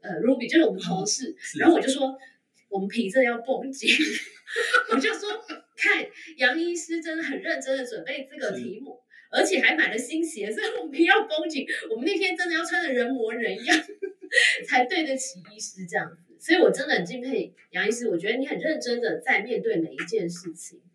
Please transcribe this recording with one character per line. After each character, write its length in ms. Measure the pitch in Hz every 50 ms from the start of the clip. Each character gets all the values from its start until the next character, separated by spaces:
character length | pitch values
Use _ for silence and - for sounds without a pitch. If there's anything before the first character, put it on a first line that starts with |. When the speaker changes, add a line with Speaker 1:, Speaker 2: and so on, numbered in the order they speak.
Speaker 1:
呃， 100 | _ - 180 156
Ruby， 280 | - 247 262 233 233 -
就 100 | - 330
是 60 | 320
我 80 | 220 190
们 80 | 185
同 240 | - - 370 381 392
事， 240 | 427 - - 262 226
Speaker 2:
哦， 40 | - _
是。 200 | - - - 294
Speaker 1:
然 100 | - 320
后 80 | -
我 40 | -
就 80 | - 262
说 300 | 269 - 269 262 269 - - - _ _ _ _ _ _ _ _
：“我 120 | 202 196
们 80 | 190 208
皮 200 | - 233 220 190
真 140 | 185 262 254
的 60 | 240
要 80 | 240 233
绷 320 | - - 262 - - 269
紧。” 180 | 269 - - -
<laughs> 1000 | - - 311 - - - - - - - _ - - 453 - - - - - - 233
我 60 | 277
就 140 | - 440 -
说 180 | - 403 415 415 453 - - 311 - - _ _
：“看， 280 | - - - 403 330 - - - - - 330 320 -
杨 200 | 262 254 254 330
医 160 | 339 349 349
师 260 | 339 - - 330 330
真 160 | 311 330 320
的 60 | 320 320
很 180 | 294 277 381
认 200 | - 320 302 269
真 160 | 262 254 269
的 80 | 269 254
准 200 | 233 233 - 160
备 240 | 262 269 294 262 -
这 60 | 294
个 160 | 277 - - -
题 220 | 127 - - 185 -
目， 200 | 277 - - - _ _ _ - - _ -
Speaker 2:
是。 60 | -
Speaker 1:
而 40 | -
且 140 | - 392 294
还 140 | 226 - -
买 160 | 311 - 202
了 80 | 208 226
新 260 | 262 - 311 320 339
鞋， 240 | 320 - 220 196 208 226
所 100 | - 440
以 40 | - - -
我 60 | 320
们 80 | 320 269
皮 140 | 294 339
要 200 | 349 392 440 427
绷 220 | - 311 302 330 349
紧。 180 | 302 277 - - - - - -
我 60 | 220
们 80 | 226 247
那 120 | 339 403
天 200 | 339 381 381 359
真 120 | - 370 349
的 60 | 330
要 100 | 320 339
穿 160 | 339 339 359
得 120 | 349 311 262
人 160 | 247 240 240
模 260 | 269 254 226 220 233
人 300 | 247 233 208 190 214 240
样， 200 | 294 311 311 - - 415 - - 381 - _
<laughs> 440 | - 359 - - - - - 523 - -
才 160 | 285 254 247
对 180 | - 381 359 311
得 140 | 294 269
起 240 | 262 - - - 180 175 202 208
医 60 | 214
师 260 | 214 - - 190 185
这 100 | 170 -
样 120 | - - -
子。” 80 | - - _ _ - _ -
所 100 | - 330
以 60 | 370
我 100 | 330 - -
真 160 | - 269 -
的 60 | -
很 80 | 277 -
敬 180 | - 254 247 240
佩 320 | 269 247 202 170 - _ _ - _
杨 160 | - 180 190
医 40 | 214
师， 180 | 233 233 240 220
我 100 | 185 165
觉 100 | 180 208
得 80 | 240
你 80 | 262 269
很 140 | 269 294 -
认 220 | - 311 311 254
真 200 | 233 240 233 240
的 200 | 240 220 165 -
在 220 | - 262 233 - 208
面 200 | 247 240 202 185
对 140 | 226 220
每 160 | 165 165 160 -
一 40 | - 175 -
件 200 | - - 175 170
事 240 | - - - 180 160
情。 280 | - - - - - _ 180 _